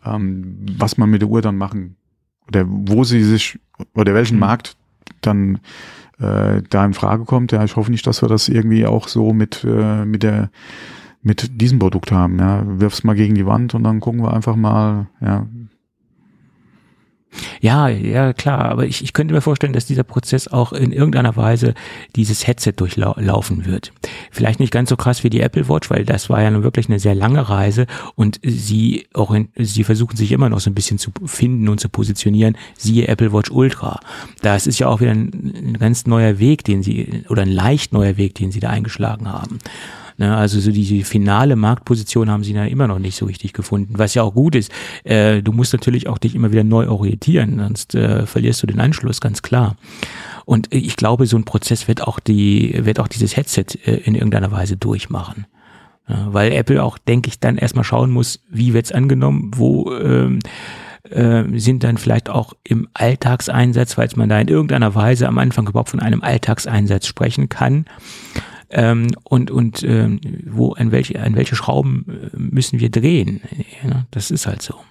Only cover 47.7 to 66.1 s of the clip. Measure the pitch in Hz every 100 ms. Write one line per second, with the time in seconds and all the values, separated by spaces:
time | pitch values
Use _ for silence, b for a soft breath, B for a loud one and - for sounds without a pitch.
47.7 | 104 - - 113 107 107 - 117 117 110
48.7 | - 127 156 123 113 117 101 - 123 113
49.7 | 104 B B B B B B - 110 107
50.7 | 135 - - 110 120 127 113 107 104 -
51.7 | 117 - 113 - - - 107 101 101 113
52.7 | - 113 107 107 113 107 - 143 - 95
53.7 | - - 110 - 107 107 107 95 101 95
54.7 | 98 107 104 - 92 90 - 98 b b
55.7 | b b b _ 104 101 101 107 139 120
56.7 | 139 127 - - 117 123 - 123 - 120
57.7 | 123 113 120 127 123 117 - _ 113 123
58.7 | 113 113 - 135 131 135 139 104 123 120
59.7 | 143 - 127 - 127 - 64 - B B
60.7 | B B B - - 120 117 110 117 110
61.7 | 131 117 117 - 110 - 104 113 - -
62.7 | 113 113 - 117 131 123 123 - 127 123
63.7 | 120 123 - 117 - 110 107 107 156 147
64.7 | 135 113 101 107 123 127 120 127 120 104
65.7 | 107 113 - 113